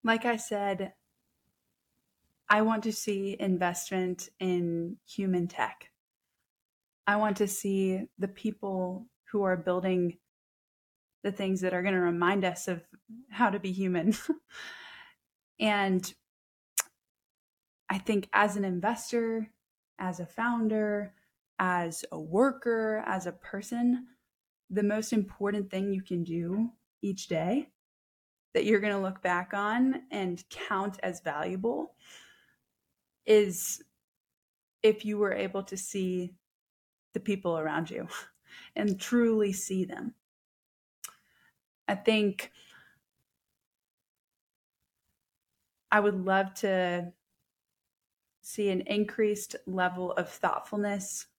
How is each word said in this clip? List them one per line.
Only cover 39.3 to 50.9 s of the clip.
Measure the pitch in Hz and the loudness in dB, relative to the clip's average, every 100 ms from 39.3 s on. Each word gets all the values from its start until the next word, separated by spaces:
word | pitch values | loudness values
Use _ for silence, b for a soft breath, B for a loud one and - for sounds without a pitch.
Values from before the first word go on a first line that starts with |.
| 220 202 | 4 2
see | 190 - 190 | 0 -4 -2
them. | 180 - - - _ _ _ _ _ _ _ _ - b b b b b _ _ - | -2 -4 -10 -10 _ _ _ _ _ _ _ _ -18 b b b b b _ _ -6
I | 196 | 0
think | 196 220 208 196 - B B B B B _ _ _ _ _ _ _ _ _ _ _ _ _ _ _ _ _ _ _ _ _ _ _ _ _ _ _ _ _ | 4 4 2 0 -10 B B B B B _ _ _ _ _ _ _ _ _ _ _ _ _ _ _ _ _ _ _ _ _ _ _ _ _ _ _ _ _
I | 208 | 4
would | 208 190 | 4 2
love | 185 190 190 - | 2 2 2 -2
to | 208 185 180 175 175 - _ _ _ _ _ _ _ _ _ _ _ _ | 0 2 2 0 -4 -12 _ _ _ _ _ _ _ _ _ _ _ _
see | - - 202 | -12 -2 0
an | 185 190 | 0 0
increased | 208 208 - 214 208 - - - | 0 0 2 2 2 -4 -10 -6
level | 185 180 180 180 | 0 0 0 -2
of | - 175 | -2 -4
thoughtfulness | - 180 - - 208 208 | -2 0 0 -4 -2 -2